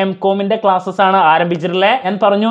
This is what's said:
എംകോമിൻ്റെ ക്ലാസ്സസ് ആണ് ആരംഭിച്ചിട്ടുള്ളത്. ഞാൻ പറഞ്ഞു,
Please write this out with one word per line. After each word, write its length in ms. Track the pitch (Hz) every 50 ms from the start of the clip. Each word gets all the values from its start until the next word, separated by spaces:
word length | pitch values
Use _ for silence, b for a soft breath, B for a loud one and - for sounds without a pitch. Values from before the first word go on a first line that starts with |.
| 190
എംകോമിൻ്റെ 540 | 190 190 185 - 196 196 202 196 196 220 220 214
ക്ലാസ്സസ് 380 | 196 185 180 185 196 180 202 196
ആണ് 120 | 190 190 196 175 156
ആരംഭിച്ചിട്ടുള്ളത്. 680 | 160 165 175 175 175 160 165 175 170 185 190 208 247 262 -
ഞാൻ 100 | 185 208 190 -
പറഞ്ഞു, 260 | 202 202 202 214 226